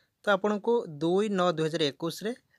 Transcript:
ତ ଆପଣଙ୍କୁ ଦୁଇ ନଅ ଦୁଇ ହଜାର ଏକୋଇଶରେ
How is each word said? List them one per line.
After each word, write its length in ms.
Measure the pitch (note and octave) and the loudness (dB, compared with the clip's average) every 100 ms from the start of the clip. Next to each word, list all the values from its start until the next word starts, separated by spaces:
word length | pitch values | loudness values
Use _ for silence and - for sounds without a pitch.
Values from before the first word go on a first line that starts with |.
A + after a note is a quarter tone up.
| _ _ | _ _
ତ 60 | - | 0
ଆପଣଙ୍କୁ 560 | G3 G#3 G#3 A3 A#3+ F3 | 2 2 0 0 0 0
ଦୁଇ 420 | D3 E3 F#3 G#3+ | -4 0 2 2
ନଅ 240 | G3 F3+ | 2 2
ଦୁଇ 140 | D#3 D#3 | 2 -2
ହଜାର 160 | D#3+ | 0
ଏକୋଇଶରେ 520 | D3 - E3 D3+ G3+ B3 _ | -2 -2 -6 -6 -8 -10 _